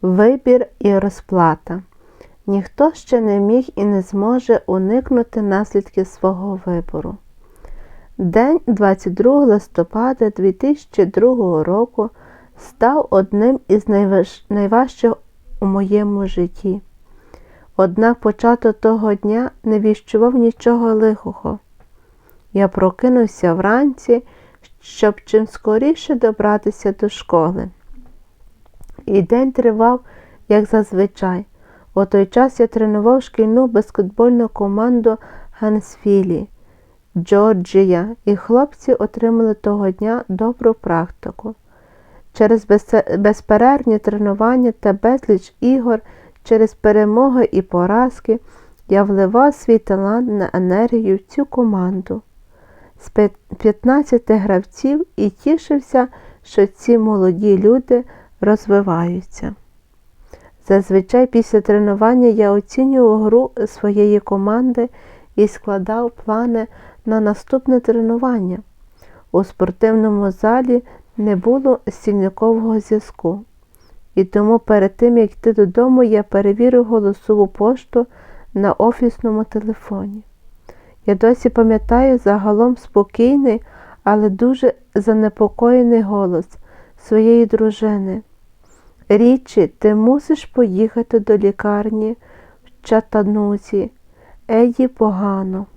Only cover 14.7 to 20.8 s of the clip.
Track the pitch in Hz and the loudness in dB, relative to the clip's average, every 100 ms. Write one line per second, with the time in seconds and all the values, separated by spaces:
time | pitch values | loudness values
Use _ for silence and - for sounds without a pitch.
14.7 | 226 254 - 233 220 - _ - - 196 | 0 -2 -2 -4 -4 -12 _ -20 -6 -4
15.7 | 196 196 208 208 202 196 180 175 - 196 | -2 0 0 -2 -4 -6 -4 -6 -6 -8
16.7 | 196 - _ _ - _ - - - - | -8 -10 _ _ -20 _ -20 -20 -20 -18
17.7 | - 190 185 226 233 220 208 233 233 233 | -2 -2 2 0 0 -2 0 0 2 0
18.7 | 220 226 226 214 202 208 220 254 - - | 0 0 0 -2 -2 -2 -4 -4 -8 -4
19.7 | 214 214 214 _ 214 233 254 233 226 - | -2 0 -2 _ 0 2 2 0 0 0
20.7 | 240 | 0